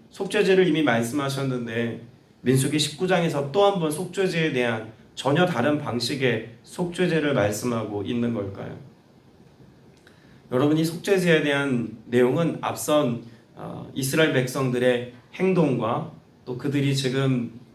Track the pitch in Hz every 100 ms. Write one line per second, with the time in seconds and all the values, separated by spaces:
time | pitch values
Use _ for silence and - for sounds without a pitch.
0 | - - 196 208 190 190 175 151 143 117
1 | 117 143 139 135 135 123 117 113 120 -
2 | - - _ _ 120 131 143 151 143 -
3 | 180 185 165 143 139 202 202 196 156 151
4 | 180 196 185 170 160 127 123 113 107 -
5 | - - 131 147 180 117 120 147 117 120
6 | - 131 131 110 - - - - 175 -
7 | 175 160 147 123 104 107 123 117 107 101
8 | 98 120 120 110 98 - - - - -
9 | _ - _ _ - _ - - - _
10 | - - - - - 120 147 156 165 170
11 | - 196 175 156 147 143 139 123 107 -
12 | - 120 123 147 165 117 107 113 - 151
13 | 135 117 - - _ - 110 117 - -
14 | 135 156 156 135 123 143 131 120 127 120
15 | 120 - - - 185 170 151 120 110 139
16 | 165 - - _ - 127 147 139 139 135
17 | 131 135 135 127 117 - -